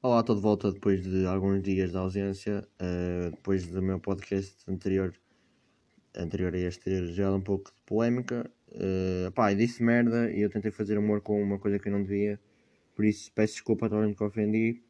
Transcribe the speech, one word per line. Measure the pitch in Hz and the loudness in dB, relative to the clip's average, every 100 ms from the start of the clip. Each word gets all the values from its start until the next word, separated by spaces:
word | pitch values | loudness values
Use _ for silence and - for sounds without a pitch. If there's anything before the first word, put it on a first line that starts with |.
Olá, | 127 120 | 4 4
estou | 113 | 4
de | 107 | 2
volta | 104 104 101 | 4 2 0
depois | 98 101 95 | 0 0 0
de | 92 92 92 | 0 0 2
alguns | 95 95 98 | 2 2 0
dias | 98 95 92 | 0 0 0
de | 90 | -2
ausência, | 92 98 98 98 - 101 - _ | -2 -2 -4 -4 -4 -6 -6 _
eh, | 90 87 90 87 87 | -4 -2 -2 -2 -4
depois | 82 - 95 87 | -6 -2 -2 0
do | 92 | -4
meu | 95 92 | -2 -2
podcast | 101 98 - 98 95 _ - | -2 -6 -2 -4 -4 _ -8
anterior, | 92 98 95 95 - _ _ _ _ _ _ _ _ _ - | -6 0 0 0 -6 _ _ _ _ _ _ _ _ _ -8
anterior | 85 95 92 90 | -6 -2 -2 -2
a | |
este | 90 90 - | -4 -4 -4
ter | 95 87 | -2 -2
gerado | 85 98 98 | -2 0 0
um | |
pouco | 95 98 98 | 0 -4 -4
de | _ - | _ -4
polémica. | 107 117 120 120 120 120 _ _ | 0 0 0 -4 -6 -8 _ _
Eh, | - 95 92 92 90 92 - | -6 -2 0 0 -2 -2 2
pá, | 107 | 4
e | 101 | 4
disse | 117 120 | 2 2
merda | 117 120 120 117 117 | 2 4 4 2 0
e | - | 0
eu | 104 | 0
tentei | 104 107 | 0 -4
fazer | - 104 107 | -4 -2 0
humor | 104 104 | 2 0
com | 101 104 | 0 0
uma | 101 98 | 0 -2
coisa | 101 101 | 0 -2
que | 104 | 0
eu | |
não | 101 | -2
devia, | 98 101 104 101 _ _ _ _ _ - | 0 0 -2 -4 _ _ _ _ _ 2
por | |
isso | 107 101 - - | 2 2 -6 0
peço | 107 - | 0 0
desculpa | - 113 113 | -2 0 2
a | |
toda | 107 | 2
a | 107 | 0
gente | 101 | 0
que | |
ofendi. | 104 107 107 107 113 117 | -4 0 0 2 0 -2